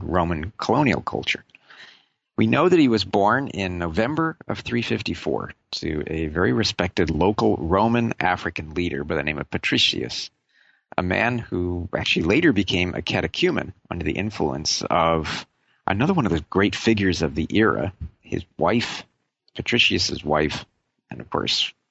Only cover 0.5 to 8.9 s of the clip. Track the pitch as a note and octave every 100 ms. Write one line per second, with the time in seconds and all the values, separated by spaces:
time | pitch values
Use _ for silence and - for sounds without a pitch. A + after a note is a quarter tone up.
0.5 | - - B2 C#3 D2 - - - - _
1.5 | - _ - - - _ _ _ - A2
2.5 | B2+ F3 F3 C3+ A2 F#2 G#2 G2+ B2+ C3+
3.5 | G2 F#2+ F2 E2+ D#2+ A#2 D#3 D#3+ D#3 -
4.5 | G#2 - A#2+ A2+ A2 - E2+ D#2+ A1 -
5.5 | - - - D#2+ D2+ - D#2+ D#2+ D#2 G#2
6.5 | A#2+ G2 - F2 - E2 D#2 F#2 G#2+ A2
7.5 | - E2 F#2+ A2+ A#2 A#2 - F2+ F2+ E2+
8.5 | - D#2+ E2+ F2